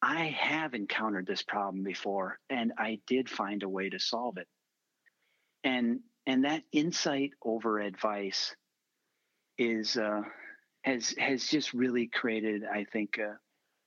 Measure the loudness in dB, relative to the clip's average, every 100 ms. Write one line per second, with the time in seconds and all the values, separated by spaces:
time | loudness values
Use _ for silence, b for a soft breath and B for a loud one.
0 | 0 2 0 0 0 0 0 -4 -2 -2
1 | 0 -2 -2 -2 -2 -2 -2 -2 -4 -2
2 | -2 0 -2 -6 -4 0 0 0 -2 -4
3 | 0 0 0 -2 -2 -2 -2 -2 -2 -2
4 | -2 -2 -2 -6 -12 _ _ _ _ _
5 | _ _ _ _ _ _ 0 2 2 2
6 | -4 _ 2 4 4 2 0 2 2 2
7 | 0 0 -2 -2 -2 0 2 2 0 -2
8 | -2 0 -2 -2 -4 -6 _ _ _ _
9 | _ _ _ _ _ -2 0 2 0 0
10 | 0 0 -4 B B B B _ -2 0
11 | -2 0 0 0 2 0 2 0 2 2
12 | 0 0 0 2 0 0 -2 -2 -2 -2
13 | -2 -2 -4 -6 _ _ _ _